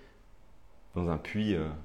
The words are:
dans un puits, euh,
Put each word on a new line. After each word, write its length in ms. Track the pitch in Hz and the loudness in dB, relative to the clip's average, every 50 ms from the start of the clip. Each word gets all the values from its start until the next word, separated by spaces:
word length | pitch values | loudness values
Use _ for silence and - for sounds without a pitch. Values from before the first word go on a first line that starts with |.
| - - - - - - - - - - - - - - - - - - - | -18 -20 -20 -20 -20 -20 -20 -20 -18 -18 -18 -18 -18 -18 -18 -18 -12 -4 0
dans 140 | 90 87 85 | 2 2 4
un 80 | 82 78 | 2 2
puits, 360 | - - - 104 107 107 98 | 0 0 0 2 4 6 6
euh, 140 | 82 78 78 78 78 | 4 4 2 -2 -4